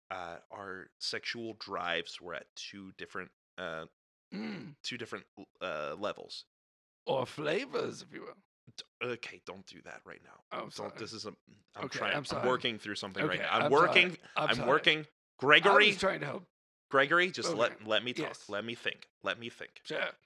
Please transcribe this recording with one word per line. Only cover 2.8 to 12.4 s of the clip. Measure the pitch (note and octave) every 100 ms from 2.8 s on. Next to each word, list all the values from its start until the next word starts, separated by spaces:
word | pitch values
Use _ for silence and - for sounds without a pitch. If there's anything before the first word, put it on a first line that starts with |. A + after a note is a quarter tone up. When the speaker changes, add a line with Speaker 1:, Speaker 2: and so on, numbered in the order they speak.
| F#2+ -
Speaker 1:
different, | E2+ G2 F2+ _ _ -
uh, | F2+ D#2+ D#2+ _ _ _ _
Speaker 2:
Mm. | F#3 A3 F#3+ C3+ D3
Speaker 1:
two | - B2
different, | A2+ G2+ - - - -
uh, | F#2 D2+ D2 E2
levels. | G2+ - G1+ - - _ _ _ _ _ -
Speaker 2:
Or | C3+ B2
flavors, | - D3+ F3+ C4+ A#3+ B2+ A2+
if | -
you | -
will. | - - _ _ - -
Speaker 1:
D-, | - - B2
okay, | A#2 - F2+ -
don't | F#2+ -
do | F2+ E2
that | - F#2
right | -
now. | - - -
Speaker 2:
Oh, | B2+
I'm |
Speaker 1:
Don't, | G#2+
Speaker 2:
sorry. | - G#2 -
Speaker 1:
this | G#2
is | A2 G#2
a, | - _ - _ -
I'm | C3+
Speaker 2:
Okay, | C3
Speaker 1:
trying, | G#2+
Speaker 2:
I'm | C#3+
Speaker 1:
I'm | C3+
Speaker 2:
sorry. | C#3+